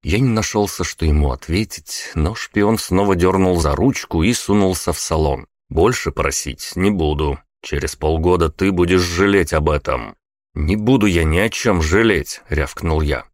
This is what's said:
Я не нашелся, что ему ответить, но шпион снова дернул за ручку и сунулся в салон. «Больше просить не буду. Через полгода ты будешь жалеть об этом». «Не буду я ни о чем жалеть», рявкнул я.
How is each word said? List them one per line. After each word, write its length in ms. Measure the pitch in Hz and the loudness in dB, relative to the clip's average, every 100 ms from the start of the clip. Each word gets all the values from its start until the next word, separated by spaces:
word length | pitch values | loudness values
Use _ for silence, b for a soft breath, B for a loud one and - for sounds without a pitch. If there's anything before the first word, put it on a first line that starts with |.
Я 160 | - 98 | -2 0
не 100 | 131 | 2
нашелся, 540 | 110 104 110 101 - | 0 0 -2 -2 -2
что 220 | 85 - 80 | -8 -2 0
ему 260 | 76 71 | 2 0
ответить, 800 | 64 - 85 110 - - - - - | -2 -4 -4 -4 -8 -14 -14 -8 -4
но 180 | 78 | -4
шпион 460 | 113 - 104 104 110 | -4 -6 0 2 0
снова 360 | - 92 101 95 | 0 0 2 2
дернул 440 | 90 92 92 90 | 4 4 2 2
за 160 | 76 73 | 0 2
ручку 480 | 117 - - 85 | 0 0 -4 0
и 100 | 87 | 0
сунулся 600 | 120 - 104 95 90 - | -2 0 2 2 0 -4
в 60 | 80 | -4
салон. 460 | - 80 76 67 - _ _ | -2 0 0 -2 -8 _ _
«Больше 420 | 82 98 123 - | 2 2 2 -6
просить 640 | - 80 - - 62 - - | -4 -4 -4 -8 -12 -10 -2
не 140 | 95 | 0
буду. 500 | 101 78 73 76 69 _ _ | 0 0 0 -2 -4 _ _
Через 320 | - 73 73 - | -8 -6 -6 -4
полгода 540 | 78 80 85 90 82 | -2 0 2 2 0
ты 220 | - 98 | 0 0
будешь 300 | 90 87 92 | 2 2 2
жалеть 520 | 87 85 101 101 82 | 2 0 4 4 2
об 160 | 80 78 | 0 0
этом». 460 | 73 - 65 53 - _ _ _ | -2 -2 -6 -6 -18 _ _ _
«Не 220 | 73 76 104 | -6 -2 0
буду 300 | 107 131 104 | 2 4 4
я 180 | 85 | 2
ни 140 | 80 82 | 2 2
о 120 | 110 | 0
чем 320 | - 123 95 | -2 0 0
жалеть», 600 | 78 95 113 90 71 - _ | 2 2 4 2 -2 -12 _
рявкнул 520 | 76 69 - 82 78 | -4 -4 -4 -2 0
я. 240 | 76 65 - | 0 -2 -6